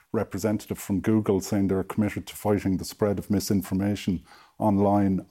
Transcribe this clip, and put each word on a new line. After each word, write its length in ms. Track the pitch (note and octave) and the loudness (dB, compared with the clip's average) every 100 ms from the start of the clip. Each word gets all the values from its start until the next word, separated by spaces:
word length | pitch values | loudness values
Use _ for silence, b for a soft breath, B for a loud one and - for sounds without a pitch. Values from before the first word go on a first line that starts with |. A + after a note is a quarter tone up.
| B | B
representative 640 | A2 G2 G2 G#2+ G#2+ - G2 | -4 -4 -2 -2 -2 -4 -8
from 220 | - F#2+ | -4 -2
Google 400 | A2 A2 G#2+ G2 | 2 2 4 2
saying 260 | - G#2 F#2+ | 0 0 2
they're 160 | F#2+ | 0
committed 420 | F#2 - G#2 - - | -2 -2 -2 -2 -10
to 80 | - | -6
fighting 400 | G#2 G#2 G2 F2+ | 0 0 0 -2
the 80 | |
spread 340 | E2+ - G#2 F#2 | -4 -2 0 0
of 120 | - | 0
misinformation 920 | G2 - G2 - F#2+ G2+ G2+ - F2 B B B - | -2 2 -2 0 -2 0 -2 -2 -4 B B B -2
online 680 | G#2+ G2 G2+ G2+ G2 F#2 - | 0 2 4 4 2 0 -2